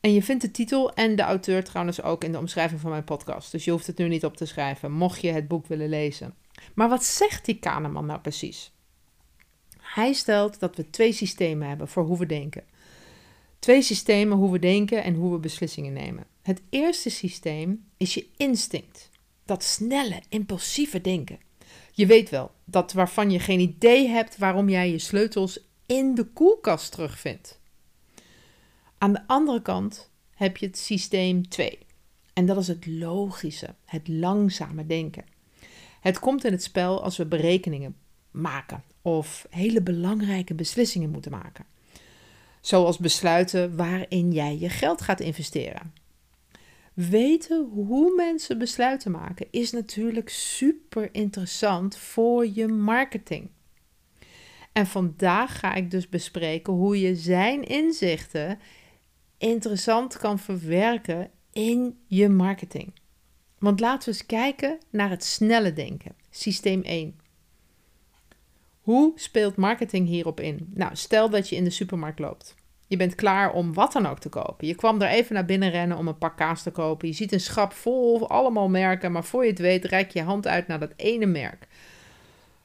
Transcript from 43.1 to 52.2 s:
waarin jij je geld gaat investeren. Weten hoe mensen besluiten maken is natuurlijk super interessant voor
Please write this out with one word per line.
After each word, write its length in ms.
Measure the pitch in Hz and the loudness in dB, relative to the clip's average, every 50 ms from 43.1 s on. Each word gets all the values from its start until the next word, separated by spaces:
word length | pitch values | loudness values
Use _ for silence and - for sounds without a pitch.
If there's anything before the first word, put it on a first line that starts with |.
| - - - 170 165 175 185 180 - 180 180 175 170 | 0 2 2 4 4 4 4 2 2 0 0 0 -2
waarin 560 | 160 175 170 180 185 185 - 185 180 175 175 | -4 -2 -2 -2 -4 -4 -2 0 2 2 2
jij 240 | 170 156 147 147 147 151 | 2 0 0 -2 -4 -4
je 100 | 170 175 | -4 -4
geld 340 | - - - 302 339 - | -2 0 0 0 0 -2
gaat 180 | - - 190 - | -2 -4 -2 -2
investeren. 720 | - 160 151 - 151 - - 156 123 - - - 170 160 151 - _ _ _ _ _ _ _ _ _ _ _ - - - - _ _ _ _ | -2 -6 -6 -6 -10 -6 -6 -6 -6 -6 -10 -12 -16 -16 -20 -20 _ _ _ _ _ _ _ _ _ _ _ -20 -20 -20 -20 _ _ _ _
Weten 760 | 185 175 175 196 220 240 277 320 320 - - 330 330 294 233 | -4 -2 2 4 4 6 4 4 2 2 -2 -2 -2 -2 -2
hoe 420 | 208 208 202 202 240 269 311 359 370 | -4 -6 -2 0 2 4 4 4 4
mensen 440 | 349 349 339 330 311 - - 254 226 | 4 2 0 -2 -4 -4 -4 -4 -4
besluiten 520 | 247 240 - - 240 254 269 262 - 202 | -4 -4 0 0 0 0 0 -2 -4 -6
maken 360 | 170 160 165 170 180 - - - | -6 -6 -6 -12 -10 -10 -12 -6
is 220 | - 240 240 233 | -4 -4 -4 -2
natuurlijk 560 | 233 240 226 220 - 214 220 233 220 226 226 - | -4 -6 -8 -6 -6 -4 -4 -2 -2 -4 -6 -6
super 800 | - - - - - - 262 285 320 - - _ - 226 214 - | -8 -8 -8 -6 -4 2 2 2 2 0 -10 _ -6 -6 -6 -4
interessant 840 | - 208 214 202 202 202 185 180 - - 220 208 185 175 180 196 - | -4 -2 -2 -2 -2 -6 -8 -8 -4 -2 0 0 2 2 -2 -4 -6
voor 500 | - - - - 233 | -8 -16 -6 0 2